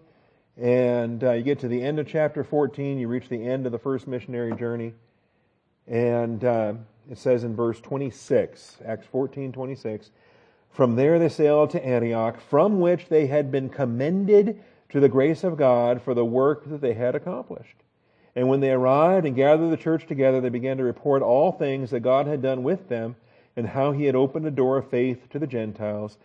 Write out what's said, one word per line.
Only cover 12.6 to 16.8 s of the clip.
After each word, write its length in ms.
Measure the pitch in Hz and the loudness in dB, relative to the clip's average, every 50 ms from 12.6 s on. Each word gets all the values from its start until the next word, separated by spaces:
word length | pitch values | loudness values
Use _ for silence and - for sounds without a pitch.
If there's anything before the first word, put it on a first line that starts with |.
| 165 214 214 190 | 4 4 4 2
which 280 | 175 170 180 165 - - | 2 2 2 0 0 2
they 180 | 160 156 151 | 2 2 2
had 240 | 131 139 151 147 135 | 2 2 0 0 0
been 200 | 131 139 131 127 | -2 -4 -4 -4
commended 920 | - - 139 123 117 120 135 151 180 196 202 190 208 202 208 220 220 - - _ _ _ _ - | -4 -4 -4 -2 -2 -2 -2 -2 0 0 2 4 6 6 6 4 0 -6 -12 _ _ _ _ -6
to 100 | - 143 | 2 4
the 80 | 139 135 | 4 4
grace 360 | 110 135 131 156 165 - - | 6 4 2 2 2 0 -2
of 120 | 185 165 | -4 0
God 460 | 147 147 131 123 120 120 120 123 123 - | 2 4 4 4 4 4 2 0 0 -2
for 100 | - 127 | -2 0
the 120 | 120 120 | 0 0
work 400 | 117 117 127 135 143 151 147 - | 0 2 2 2 2 0 -2 -4
that 160 | 139 156 147 | -10 -8 -4